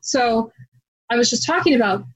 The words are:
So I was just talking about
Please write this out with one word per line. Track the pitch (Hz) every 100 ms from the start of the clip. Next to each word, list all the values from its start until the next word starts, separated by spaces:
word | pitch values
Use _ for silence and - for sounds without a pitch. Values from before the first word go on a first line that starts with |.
So | - 262 240 226 226 - - _ _ _ -
I | 233
was | 233
just | 233 -
talking | 370 359
about | 254 208 196 -